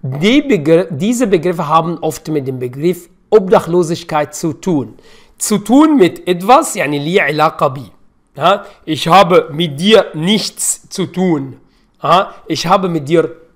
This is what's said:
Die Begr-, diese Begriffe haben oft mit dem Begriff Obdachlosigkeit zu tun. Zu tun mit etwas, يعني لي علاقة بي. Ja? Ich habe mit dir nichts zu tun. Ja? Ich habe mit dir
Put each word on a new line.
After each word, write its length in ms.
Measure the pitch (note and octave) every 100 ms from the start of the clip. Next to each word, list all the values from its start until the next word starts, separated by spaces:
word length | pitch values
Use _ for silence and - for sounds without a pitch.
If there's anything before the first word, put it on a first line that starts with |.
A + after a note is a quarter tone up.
Die 360 | C3+ C#3 F#3 C4+
Begr-, 460 | C#4+ G#3 D3 E3 F#3+
diese 340 | C#3 F#3+ A#3+ A#3+
Begriffe 400 | F#3 E3 E3+ D3+
haben 320 | D#3+ E3 E3
oft 300 | D#3 D3+ -
mit 180 | D#3 C3
dem 140 | B2+
Begriff 480 | B2 C3 E3 F3 - _ _
Obdachlosigkeit 1080 | G#3+ F#3+ G3+ - F3 E3 E3 - D#3 D3 -
zu 160 | E3+
tun. 420 | D3 - D#3 A2 - - - _ _
Zu 220 | - G#3
tun 380 | G#3 B3+ D#4 C#4+
mit 320 | F3+ - -
etwas, 480 | F3+ F#3+ C4+ D#4+ G3+
يعني 220 | C#3+ D3
لي 220 | D3 F#3+
علاقة 460 | D3 D3 D#3 D#3+ D3+
بي. 240 | C3+ A2 _ _ _ _ -
Ja? 280 | D#3+ G3+ - -
Ich 240 | - D#3 -
habe 400 | F3 F#3+ F3 -
mit 280 | C#3+ E3+ C#3
dir 260 | F#3 G#3+ F3
nichts 760 | D#3 E3 G#3+ - - - - -
zu 180 | - F3+
tun. 500 | - F#3 D#3 C3+ A#2 _ _ _ _
Ja? 320 | D3 F3 G3 - -
Ich 220 | D3+ E3
habe 200 | G3 F#3
mit 200 | E3 C#3
dir 260 | E3 D#3 - _